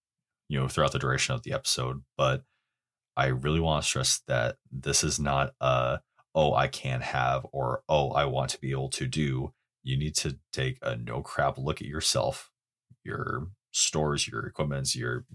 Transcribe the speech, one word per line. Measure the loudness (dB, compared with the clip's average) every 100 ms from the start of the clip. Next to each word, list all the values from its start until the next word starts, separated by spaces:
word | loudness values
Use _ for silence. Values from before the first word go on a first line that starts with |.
| _ _ _ _ -4
you | -2
know, | 0
throughout | 2 2
the | 2
duration | 0 0 0 -2
of |
the | -2
episode, | -4 0 0 -2 -6 -10 0
but | 2 2 -4 _ _ _ _ _ _ 0
I | 0
really | 2 2 2
want | 2 2
to | 0
stress | 0 0 0 0
that | 0 0 -4 _
this | -6 -2 0
is | 2 0
not | 2 2 0 0
a, | 2 2 2 -2 -6 _ _ 4
"Oh, | 4
I | 4 2
can | -2 -4 -4
have," | -2 0 2 0 -2
or, | -4 -2 -2 2
"Oh, | 2 4
I | 2 2
want | 0 -2
to | -4
be | -4
able | -2 -2
to | -4 -2
do." | 0 0 0 -4 -10 _ _
You | -4 -2
need | 0 0
to | -2 -6 _
take | -4 -4 -2
a | -4 -4
no | -4 -6
crap | -4 0 0 0
look | -4 -4
at | -6
yourself, | -2 0 2 0 -2 -12 _ _ _ _ -16
your | -8 -6 -4 -6 -8 -14 _
stores, | 0 2 2 2 2 -2
your | -4 -6
equipments, | -2 -2 0 -2 -2
your, | -2 -4 -8